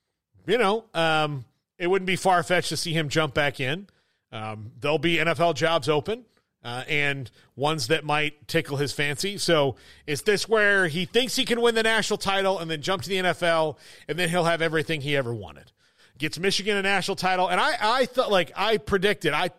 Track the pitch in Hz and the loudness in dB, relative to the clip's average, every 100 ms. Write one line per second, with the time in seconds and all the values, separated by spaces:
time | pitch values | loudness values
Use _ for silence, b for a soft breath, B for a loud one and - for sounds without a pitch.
0 | _ _ _ _ - 226 202 220 - 165 | _ _ _ _ -2 2 2 0 -2 -2
1 | 165 156 151 143 120 _ _ - 180 190 | 2 2 0 -4 -10 _ _ -6 0 0
2 | 185 180 190 180 - 175 - 156 175 160 | 0 0 2 2 2 0 0 -4 -2 -2
3 | 147 156 156 151 143 131 131 170 202 _ | 0 0 0 0 -2 -2 -4 -6 -10 _
4 | _ _ _ 113 110 107 110 - 143 156 | _ _ _ -12 -10 -10 -14 -8 -2 0
5 | 165 165 165 156 170 147 160 165 135 151 | 2 2 0 2 2 2 2 0 2 0
6 | 143 226 240 _ _ _ 120 123 131 147 | 0 -6 -8 _ _ _ -12 -10 -4 -2
7 | 143 139 123 b b - 143 160 113 156 | 0 -2 -8 b b -4 -2 -2 0 -2
8 | 147 151 151 - - 165 139 139 139 - | 0 0 -2 -6 -4 -2 -2 -2 -4 -2
9 | 143 143 196 196 - 160 139 - B B | -2 -2 -6 -4 2 4 4 0 B B
10 | B 143 - 196 - 220 208 196 180 151 | B -4 2 2 2 4 4 4 2 0
11 | 180 226 254 - 254 240 233 226 220 220 | 0 0 0 0 0 2 2 2 2 2
12 | - 208 196 196 196 190 165 160 139 190 | 0 -2 -2 0 0 0 -2 -6 -2 -4
13 | 135 190 185 165 170 165 156 - B B | -2 -2 0 0 2 2 0 -4 B B
14 | B 156 175 175 165 165 165 160 147 156 | B -2 0 0 2 2 0 0 -2 -4
15 | 139 143 117 117 87 69 - _ b b | -2 -2 -2 -4 -10 -18 -20 _ b b
16 | b b 151 - 190 190 202 202 190 196 | b b -8 -4 -2 -2 0 0 2 0
17 | 185 196 185 185 180 180 269 294 214 254 | 0 -2 0 2 2 2 0 2 0 2
18 | 254 247 208 196 170 165 202 214 214 202 | 0 0 2 2 0 -2 0 0 0 0
19 | 196 202 165 151 180 | 0 0 0 0 -2